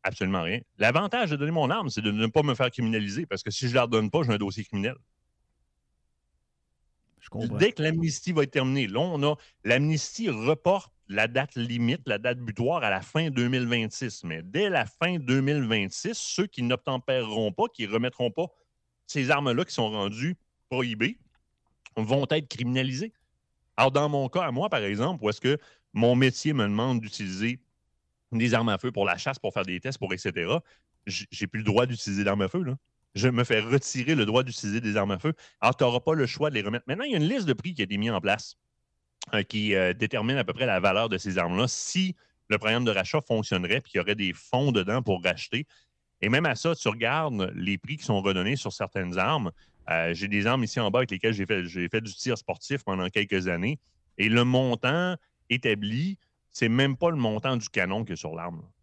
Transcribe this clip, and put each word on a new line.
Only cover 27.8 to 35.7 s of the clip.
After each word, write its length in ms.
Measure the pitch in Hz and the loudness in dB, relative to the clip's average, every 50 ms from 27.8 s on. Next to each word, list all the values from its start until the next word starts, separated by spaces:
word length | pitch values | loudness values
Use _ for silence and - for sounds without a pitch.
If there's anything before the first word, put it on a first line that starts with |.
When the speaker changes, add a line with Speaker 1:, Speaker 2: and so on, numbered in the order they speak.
| _ _ _ _ _ _ _ _ _ _ | _ _ _ _ _ _ _ _ _ _
Speaker 1:
des 200 | 120 113 120 120 | -2 0 2 4
armes 160 | 110 113 117 113 | 4 4 4 2
à 100 | 101 92 | 0 0
feu 120 | - 80 | -2 -4
pour 140 | - 101 101 | -2 0 0
la 120 | 95 87 | 0 0
chasse, 220 | 95 - 135 135 - | 0 -2 -6 -6 -4
pour 160 | - 104 - | -6 -4 -2
faire 100 | 107 95 | -2 -4
des 140 | 95 90 87 | -4 -6 -6
tests, 180 | - 127 131 - | -6 -8 -6 -6
pour 140 | 110 92 | -4 -4
et 60 | 92 92 | -4 -4
cetera, 440 | - 98 85 90 85 87 127 165 - _ _ _ _ _ _ _ _ | -4 -4 -4 -4 -2 0 -2 -2 -2 _ _ _ _ _ _ _ _
j-, 200 | 101 90 - 98 _ | -8 -8 -8 -10 _
j'ai 160 | - - 107 | -8 -8 -6
plus 140 | 95 - 110 | -6 -4 -4
le 40 | 110 | -2
droit 220 | 104 98 113 123 | 2 4 4 4
d'utiliser 380 | 131 120 110 - 107 98 98 101 | 2 -2 -6 -4 -4 -2 0 2
d'armes 180 | 101 98 101 | 2 2 2
à 60 | 98 92 | 0 0
feu, 140 | - 180 | 0 -2
là. 120 | 180 131 131 - _ _ _ _ _ _ _ | -2 -2 -4 -6 _ _ _ _ _ _ _
Je 140 | 98 107 127 | 2 2 2
me 160 | 123 117 123 | 4 2 2
fais 160 | - 120 110 | 4 2 2
retirer 540 | 107 113 131 139 - - - 131 120 135 160 | 2 2 2 0 0 0 -6 -4 0 2 2
le 100 | 143 107 | 2 2
droit 180 | 101 110 127 | 4 2 2
d'utiliser 380 | 131 127 117 - - 104 101 117 | 2 0 -6 -6 -6 -4 -4 -2
des 160 | 120 107 104 | -2 0 0
armes 140 | 107 98 101 | 0 2 0
à 80 | 98 90 | -2 0
feu. 160 | - 151 160 _ - - _ _ | -2 -2 -4 _ -10 -20 _ _
Alors, 160 | - 117 | 2 2